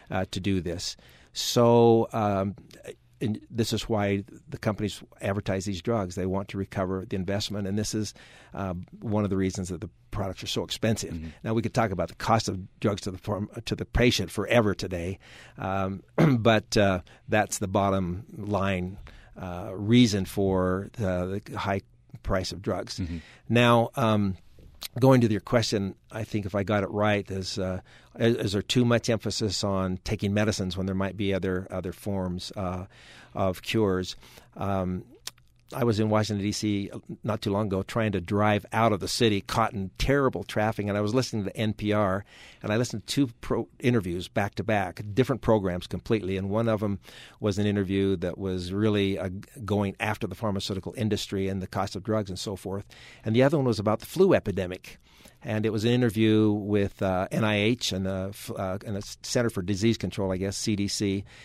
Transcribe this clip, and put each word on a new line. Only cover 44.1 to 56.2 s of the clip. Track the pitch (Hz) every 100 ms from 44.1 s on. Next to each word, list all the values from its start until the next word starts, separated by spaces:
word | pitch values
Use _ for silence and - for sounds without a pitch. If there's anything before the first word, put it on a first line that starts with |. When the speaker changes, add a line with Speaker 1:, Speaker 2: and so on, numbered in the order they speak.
| 87 85
Speaker 1:
back | - 101 -
to |
back, | 104 104 90 - 104
different | 101 127 117
programs | - 110 95 87 -
completely, | 90 - 110 92 95
and | 98
one | 104 117
of | 107
them | 104 98 - - - -
was | 107 98
an |
interview | 104 101 95 98 98 92
that | 90 -
was | 95 92 87
really, | 98 110 104 98 98
uh, | 95 92 - -
going | 104 104 98 -
after | 107 104 101
the |
pharmaceutical | 92 110 98 - 95 92 -
industry | 110 104 - 98 95
and | 95
the | 92
cost | 98 92 92
of |
drugs | 95 110 98
and | 92
so | 110
forth, | 95 95 98 - - - -
and | 110
the | 113
other | 135 156
one |
was | 127 107
about | 104 110
the | -
flu | 156 190
epidemic. | 107 - 92 90 90 - - _ - - _
And | 131 107 107
it |
was | 107
an | 117
interview | 123 123 104